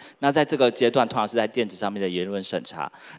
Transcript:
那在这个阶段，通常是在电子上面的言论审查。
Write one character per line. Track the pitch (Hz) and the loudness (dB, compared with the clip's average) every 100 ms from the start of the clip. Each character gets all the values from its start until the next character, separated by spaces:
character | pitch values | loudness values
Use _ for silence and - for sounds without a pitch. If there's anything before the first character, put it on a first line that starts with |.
| - - | -12 -2
那 | 139 | 0
在 | 143 | 2
这 | 147 143 | 2 4
个 | 127 | 2
阶 | - 120 | 4 2
段， | 127 117 | 4 2
通 | 123 | 0
常 | 107 | 0
是 | 117 | 0
在 | 110 | 0
电 | 123 107 | -2 -4
子 | 92 | -4
上 | 104 | -6
面 | 101 | -2
的 | 95 | -4
言 | 90 92 | -2 -4
论 | 101 | -4
审 | 92 92 - | -4 -6 -6
查。 | 82 71 - - | -10 -10 -10 -20